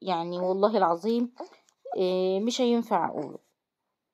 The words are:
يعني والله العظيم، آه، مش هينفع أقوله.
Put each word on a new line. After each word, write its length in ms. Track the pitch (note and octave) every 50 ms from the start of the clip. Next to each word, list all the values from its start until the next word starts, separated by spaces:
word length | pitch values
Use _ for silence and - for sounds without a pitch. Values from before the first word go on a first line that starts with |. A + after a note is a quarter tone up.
| -
يعني 360 | F#3 F3+ E3 E3+ F3 F3 F3+
والله 380 | F3+ F#3 F#3 G3 G3 G#3 G#3+
العظيم، 580 | G#3 F#3+ E3 E3+ E3+ E3+ A3 A#3 A#3+ B3 A#3+ - - E4 F#4+ - - _ _ _ _ - C5+ - -
آه، 400 | F#3+ F#3 F#3 F#3 F#3 F#3 F#3+ G3
مش 220 | G#3+ A#3 A#3+ -
هينفع 480 | B3+ A#3+ A#3+ A#3 A#3 A#3 G#3+ F3 D#3+ -
أقوله. 300 | - - D3+ - - - _ _ _ _ _ _ _ _ _ _ _ _ _ _